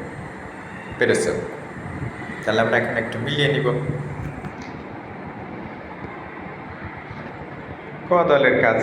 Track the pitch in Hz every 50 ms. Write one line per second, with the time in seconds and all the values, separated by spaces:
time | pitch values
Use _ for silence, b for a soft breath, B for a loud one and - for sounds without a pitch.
0 | - - - - - - - - - - - - - - - - - - - -
1 | 123 110 101 - - - - - - - - - - - - - - - - -
2 | - - - - - - - - - 110 107 110 113 113 - 120 113 113 - 117
3 | 113 - - 113 117 143 147 147 143 143 143 123 - 123 123 - - - - -
4 | - - - - - - - - - - - - - - - - - - - -
5 | - - - - - - - - - - - - - - - - - - - -
6 | - - - - - - - - - - - - - - - - - - - -
7 | - - - - - - - - - - - - - - - - - - - -
8 | - - 175 175 170 180 147 139 135 127 117 - 127 113 113 -